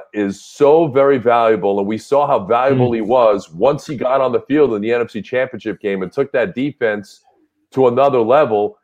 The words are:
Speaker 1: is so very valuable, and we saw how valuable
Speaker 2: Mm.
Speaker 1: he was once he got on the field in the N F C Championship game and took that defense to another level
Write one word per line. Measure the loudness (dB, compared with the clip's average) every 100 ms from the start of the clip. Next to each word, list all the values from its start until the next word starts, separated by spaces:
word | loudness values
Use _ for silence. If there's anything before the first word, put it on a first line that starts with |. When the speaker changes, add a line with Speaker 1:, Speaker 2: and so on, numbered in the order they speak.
| -6
Speaker 1:
is | -4 -4 -6
so | -10 0 4 4 2
very | 2 2 2
valuable, | 2 2 2 2 0 -2
and | -4
we | -6
saw | -2 0 0
how | -2
valuable | 0 0 0 2 0
Speaker 2:
Mm. | -2
Speaker 1:
he |
was | 0 2 4 2 -4
once | -2 -2 -2 -6
he | -8
got | -2 -2
on | 0
the | -2
field | -2 0 0
in | 0
the | -2
N | -4
F | -4
C | -10
Championship | -6 -4 -4 -8 -10 -6
game | -6 -6
and | -6
took | -6 -4
that | -2 -4 -4
defense | -8 -4 -4 -4 -10 -20 _ _ _ _ _
to | 0 2
another | 4 2 2
level | 2 2 2 0 -2 -6